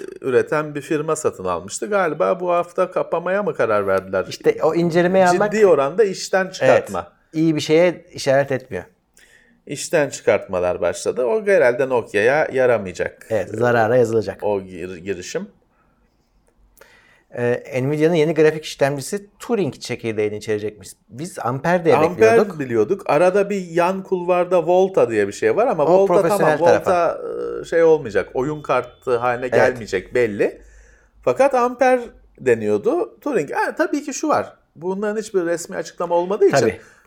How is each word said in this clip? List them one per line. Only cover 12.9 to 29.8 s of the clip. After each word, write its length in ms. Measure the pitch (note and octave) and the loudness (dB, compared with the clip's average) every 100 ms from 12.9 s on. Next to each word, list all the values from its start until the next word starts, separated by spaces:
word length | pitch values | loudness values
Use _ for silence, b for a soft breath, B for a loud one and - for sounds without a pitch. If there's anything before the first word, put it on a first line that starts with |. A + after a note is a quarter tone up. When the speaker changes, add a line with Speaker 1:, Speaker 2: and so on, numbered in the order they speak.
| E2+ E2+ - - | -8 -8 -8 -4
Speaker 2:
Evet, 180 | G#2+ F#2+ | -4 -4
zarara 460 | A2 A#2+ A#2+ A2 B2+ | -2 0 2 2 2
yazılacak. 420 | A2+ A2+ F#2+ F#2 | 2 0 -2 -4
Speaker 1:
O 180 | G#2 G2+ | -4 -4
gir-, 340 | F#2 F2+ F#2 F2+ | -6 -12 -12 -10
girişim. 520 | F#2+ F2+ - E3 G#3 _ _ _ _ _ _ _ _ _ _ _ _ _ b b b b _ - | -8 -8 -8 -10 -10 _ _ _ _ _ _ _ _ _ _ _ _ _ b b b b _ -4
Speaker 2:
Ee, 460 | A#2+ B2 - B2+ | -2 -2 -4 -4
Nvidia'nın 320 | C3+ D3+ D#3 | -2 0 2
yeni 200 | E3+ D3+ | 2 2
grafik 300 | D#3 D#3 D#3 | 4 2 2
işlemcisi 640 | - - C#3 C#3+ - G3+ G3+ _ | -8 -2 -2 -2 -6 -10 -10 _
Turing 420 | - A3+ C#3+ - | -4 -2 -2 -6
çekirdeğini 560 | - A#2 A#2 G#2+ G#2+ G#2 | -10 -6 -4 -2 -2 -4
içerecekmiş. 520 | A2 G#2+ G#2 - F#2+ - _ | -4 -4 -4 -10 -18 -20 _
Biz 300 | A#2+ F3 - | -14 -14 -6
Ampere 460 | A#2 C3 E3 F3+ | -4 -2 0 2
diye 120 | E3 C#3 | 4 4
Speaker 1:
Ampere 140 | D#3+ | 2
Speaker 2:
bekliyorduk. 480 | F3 A3 A3+ G#3 D#3+ | 4 4 4 2 -4
Speaker 1:
biliyorduk. 440 | B2+ A2+ G#2+ G3+ - | -2 0 2 0 0
Arada 440 | D3 F#3 G3+ F#3+ | 2 4 2 0
bir 100 | G3+ F3 | -4 -2
yan 360 | E3 F3 G3 | 0 0 -2
kulvarda 640 | F#3+ F#3 F3 F3+ F3 F#3 D#3+ | -4 -4 0 0 2 0 4
Volta 440 | F3+ F#3+ F#3+ A#2+ | 2 4 2 2
diye 180 | G#2+ G2+ | 2 0
bir 40 | |
şey 240 | - A2 D3+ | 0 0 2
var 100 | B3+ | 2
ama 200 | E3+ D3 | 2 4
Speaker 2:
O 120 | F#3 | 4
Speaker 1:
Volta 160 | G3 | 4
Speaker 2:
profesyonel 440 | F3 E3+ G3+ D#3 D3+ | 4 2 2 2 4
Speaker 1:
tamam, 20 | |
Volta, 220 | E3+ - | 4 4
Speaker 2:
tarafa. 380 | G3+ F3 D#3+ - - B2 A#2+ A#2 | 2 2 0 -2 -8 -8 -8 -8
Speaker 1:
e, 40 | |
şey 180 | - E3+ | -2 2
olmayacak. 460 | E3 D3+ B2 G2 - | 4 4 2 -4 -2
Oyun 280 | C3 D3 D3+ | -4 -4 -6
kartı 540 | C#3+ B2+ B2 - C3 A#2+ | -2 -2 -4 -10 -4 0
haline 300 | B2 A#2+ B2+ | 0 -2 0
Speaker 2:
Evet. 80 | |
Speaker 1:
gelmeyecek 600 | A#2 B2+ B2 | 2 2 0